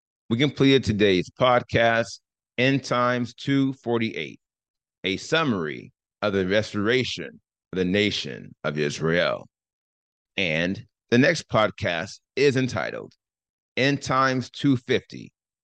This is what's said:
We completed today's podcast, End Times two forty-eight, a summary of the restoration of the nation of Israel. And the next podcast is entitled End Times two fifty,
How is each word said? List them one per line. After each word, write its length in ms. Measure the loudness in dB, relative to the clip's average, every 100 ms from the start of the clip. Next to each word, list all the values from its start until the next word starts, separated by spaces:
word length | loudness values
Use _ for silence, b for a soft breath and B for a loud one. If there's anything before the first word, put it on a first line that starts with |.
| _ _ -6
We 80 | -2
completed 460 | 0 2 4 4
today's 460 | 2 2 4 4 0 0
podcast, 800 | 2 2 2 2 2 2 -2 -8 _ _ _ -2
End 240 | 0 0
Times 500 | 0 0 0 -2 -4
two 400 | -8 -2 0 0
forty-eight, 680 | -2 -4 -2 -2 -6 -10 -12 _ _ _ _ _ _
a 140 | -4 -4
summary 720 | -2 0 0 -2 -4 -8 -14 _ _ _
of 120 | -2
the 120 | 0 2
restoration 960 | 2 0 -2 0 2 0 -6 -10 -14 _ _ _
of 60 | -4
the 80 | 0
nation 680 | 2 0 -2 -8 -12 -16 -10
of 140 | -6 -2
Israel. 680 | -2 -2 0 0 0 -2 -10 _ _ _ _ _ _ _ _ -4
And 420 | -2 0 -2 -4 -12 _ 0
the 80 | 2
next 320 | 4 2 0
podcast 720 | 2 2 0 -4 -4 -6 -12 _ 0
is 200 | 2 2
entitled 580 | 0 -2 -6 -8 -12 _ _ _ _ _ _ -2
End 280 | 0 0
Times 480 | 0 2 2 0 -4
two 260 | -2 0 0
fifty, 540 | 2 -2 -2 -16 -18 _ _ _